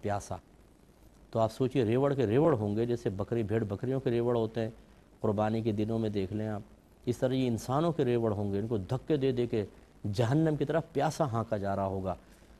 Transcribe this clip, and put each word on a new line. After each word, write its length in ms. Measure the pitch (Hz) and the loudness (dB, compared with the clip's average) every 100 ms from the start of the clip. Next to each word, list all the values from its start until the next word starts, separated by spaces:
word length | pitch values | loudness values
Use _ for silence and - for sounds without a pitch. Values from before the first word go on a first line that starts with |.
प्यासा। 380 | 107 101 - 92 - - - - - - - - - | -4 -4 -4 -10 -12 -20 -20 -20 -20 -20 -20 -20 -6
तो 60 | 113 | 0
आप 100 | 113 | 0
सोचिए, 340 | - 131 139 | 2 0 2
रेवड़ 300 | 107 120 143 | 4 4 4
के 120 | 135 110 | 2 4
रेवड़ 300 | 120 165 127 | 4 4 4
होंगे, 300 | 104 104 120 | 2 0 0
जैसे 240 | 117 117 | -2 -2
बकरी, 340 | 95 101 117 | -4 -2 -2
भेड़ 200 | 101 113 | 0 0
बकरियों 360 | 107 101 123 135 | -2 -2 -2 -2
के 100 | 127 | 0
रेवड़ 280 | 117 120 120 | 0 2 0
होते 240 | 110 117 | 0 -2
हैं, 120 | 113 - - - - - | -4 -6 -18 -20 -20 -4
कुर्बानी 420 | 107 101 107 113 | 0 2 0 0
के 100 | 110 | 0
दिनों 260 | 104 107 113 | 0 0 0
में 120 | 110 | 0
देख 220 | 101 95 | -2 -2
लें 140 | 104 107 | -4 -4
आप, 160 | 104 - - - - - | -6 -10 -20 -20 -8 -4
इस 120 | 117 | -2
तरह 160 | 131 131 | 0 0
ये 120 | 123 | 0
इंसानों 440 | 110 - 139 170 | 0 -2 0 0
के 120 | 156 | 0
रेवड़ 300 | 127 120 113 | 2 2 2
होंगे, 260 | 104 101 98 | 0 -2 -2
इनको 200 | 113 113 | -2 -4
धक्के 380 | 90 131 - 151 | -2 -4 -2 0
दे 140 | 135 | 2
दे 160 | 120 120 | 0 0
के 180 | 113 98 - - - 104 | -2 -4 -8 -20 -10 -4
जहन्नम 500 | 98 117 147 160 143 | 0 2 2 2 2
की 100 | 143 | 0
तरफ 180 | 156 - | -2 -2
प्यासा 320 | 135 151 - 151 | -2 -2 0 -2
हाँका 320 | 113 110 104 | 0 -2 -2
जा 160 | 98 | -2
रहा 120 | 98 98 | -2 -2
होगा। 320 | 95 95 90 - - - - | -2 -4 -6 -12 -20 -20 -20